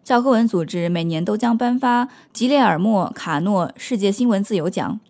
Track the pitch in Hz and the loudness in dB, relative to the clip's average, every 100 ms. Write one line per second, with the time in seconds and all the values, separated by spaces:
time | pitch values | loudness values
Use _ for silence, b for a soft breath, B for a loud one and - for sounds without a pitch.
0 | - 240 254 226 233 180 160 175 170 175 | 0 2 4 2 2 0 -2 -4 -2 -2
1 | 165 160 175 214 233 233 240 247 262 240 | -2 -2 -2 -2 0 0 0 0 0 0
2 | 254 B B - 247 285 226 160 196 208 | -2 B B -4 0 4 4 2 2 2
3 | 170 - - 151 180 202 160 - - 240 | 0 -6 -4 -2 0 0 -2 -6 -6 -2
4 | 196 202 247 196 208 202 156 185 120 220 | 0 2 2 0 0 -2 -2 -2 -4 -6